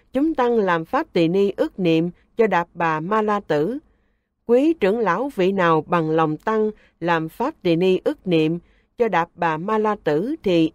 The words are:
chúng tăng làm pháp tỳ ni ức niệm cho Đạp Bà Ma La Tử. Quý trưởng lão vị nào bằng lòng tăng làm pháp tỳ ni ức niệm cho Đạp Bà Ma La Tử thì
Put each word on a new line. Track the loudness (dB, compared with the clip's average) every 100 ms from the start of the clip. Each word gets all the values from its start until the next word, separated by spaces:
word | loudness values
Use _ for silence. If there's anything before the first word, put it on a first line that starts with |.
| _
chúng | -2 -2 0
tăng | 0 2
làm | 2 0 -2
pháp | -4 -2
tỳ | 0 2
ni | 2 0 0
ức | -4 -2
niệm | 0 2 0 -6 _ -2
cho | 0
Đạp | 0 -2
Bà | -4 -4 -2
Ma | -2 -2
La | -2 -4
Tử. | -2 -2 -2 -6 _ _ _ _ _ _ 0
Quý | 2 2
trưởng | 0 0 0
lão | 0 -2 -4 -2
vị | 0
nào | 2 2 2
bằng | 0 -2 0
lòng | 0 0 -2
tăng | -4 -2 -2 -4 _ -8
làm | -2 -2 -4
pháp | -6 -6 -4
tỳ | 0 2
ni | 2 0
ức | -2 -6 -2
niệm | 2 2 -2 _ _ _ -4
cho | -2
Đạp | 0 -2 -4
Bà | -4 -4
Ma | -4 -2
La | -2 -2
Tử | -2 -2 -2 -6
thì | 0 2 0